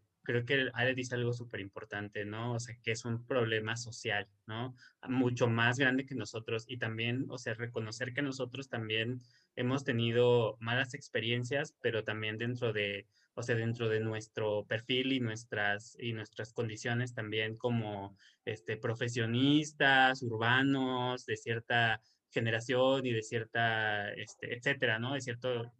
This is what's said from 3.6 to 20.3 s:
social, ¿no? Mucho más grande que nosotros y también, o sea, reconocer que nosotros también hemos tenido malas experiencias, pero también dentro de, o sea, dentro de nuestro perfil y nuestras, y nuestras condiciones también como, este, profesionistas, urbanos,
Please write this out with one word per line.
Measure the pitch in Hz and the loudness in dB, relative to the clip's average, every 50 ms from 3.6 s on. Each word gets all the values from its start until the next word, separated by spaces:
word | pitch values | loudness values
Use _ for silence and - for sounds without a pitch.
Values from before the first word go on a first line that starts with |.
| 107 110 117 117 | 0 -2 -4 -4
social, | - 110 110 - - 113 104 104 98 - _ _ _ - | -6 -10 -10 -8 -4 -2 -2 -2 -2 -6 _ _ _ -8
¿no? | 110 113 123 131 123 - - - _ _ - - | -6 -6 -6 -6 -8 -12 -18 -20 _ _ -6 -2
Mucho | 127 127 127 123 123 123 131 117 | 2 2 4 2 4 4 4 4
más | 113 117 117 120 123 127 | 4 4 4 4 4 4
grande | 139 131 127 131 135 | 4 4 4 2 0
que | 135 139 | -2 -4
nosotros | 123 104 - - 113 107 - 113 110 110 - | -6 -6 -6 -6 -8 -6 -4 -4 -4 -4 -6
y | 131 120 | -6 -4
también, | 120 110 110 110 113 120 120 131 135 - | -4 -4 -2 -2 0 0 0 0 -2 -4
o | 139 127 | -6 -8
sea, | - 123 113 | -6 -6 -6
reconocer | 110 120 120 120 123 113 110 107 - 127 123 123 | -4 -6 -6 -4 -6 -6 -6 -6 -6 -6 -6 -4
que | 143 | -2
nosotros | 143 139 131 131 127 123 123 131 135 - | -2 -2 -2 -4 -6 -6 -6 -8 -10 -6
también | - 117 110 107 110 110 113 117 127 123 - - _ _ _ _ _ | -6 -6 -4 -2 0 0 0 0 -2 -6 -8 -14 _ _ _ _ _
hemos | - 123 123 131 139 135 | -2 0 0 0 0 0
tenido | - 123 117 117 117 117 120 123 123 123 120 113 104 - 117 | 0 0 2 2 4 4 6 6 6 6 6 4 2 0 -4
malas | 110 113 120 127 131 123 - | -4 -2 0 0 0 -2 -6
experiencias, | 139 - - - - 113 113 120 123 123 123 143 139 156 - - _ | -10 -8 -4 -4 -2 0 0 0 0 0 0 0 -2 -2 -4 -6 _
pero | - 117 110 110 107 | -2 0 0 0 0
también | 110 107 110 110 107 107 110 | -2 -2 -2 -2 -4 -4 -2
dentro | 117 120 123 120 123 117 104 | -2 -2 -2 0 0 0 0
de, | 107 104 101 101 101 101 _ _ _ _ _ _ | 0 0 -2 -2 -4 -8 _ _ _ _ _ _
o | - 117 | -6 -2
sea, | 127 120 | 0 0
dentro | 113 113 117 117 117 117 110 | 2 2 0 0 0 0 2
de | 110 110 | 2 2
nuestro | 110 110 110 107 110 - _ - 110 107 104 104 104 - | 2 0 -2 -4 -6 -8 _ -2 0 0 0 0 0 -2
perfil | 117 110 - - 131 127 131 131 135 | -4 -4 -2 0 0 2 2 2 2
y | 131 | 0
nuestras, | 120 113 110 113 - - - 107 104 101 101 104 104 - - - | 0 0 -2 -4 -8 -6 -2 0 0 2 0 -2 -4 -10 -14 -8
y | - 117 113 | -6 -6 -4
nuestras | 110 107 - - - 110 - - | -6 -8 -8 -8 -8 -10 -6 -4
condiciones | - 120 110 107 104 - 127 120 120 123 123 123 | -4 -4 -4 -4 -4 -2 0 0 0 0 -2 -4
también | - 110 107 107 110 110 110 110 | -6 -6 -4 -2 -2 -2 -2 -4
como, | 110 - 123 120 117 110 107 104 98 98 98 95 - - - _ _ _ | -2 -2 0 0 0 0 -2 -4 -6 -6 -8 -12 -16 -20 -20 _ _ _
este, | - 107 - - - 110 - | -8 -8 -6 -6 -6 -6 -4
profesionistas, | - 117 113 117 127 120 120 120 113 113 117 120 135 143 147 151 151 147 - - 147 139 135 131 131 131 131 131 | -2 -4 -2 -2 -2 -2 0 0 0 2 2 4 4 6 6 4 2 0 0 2 4 6 8 8 6 6 4 2
urbanos, | 131 117 | -2 -4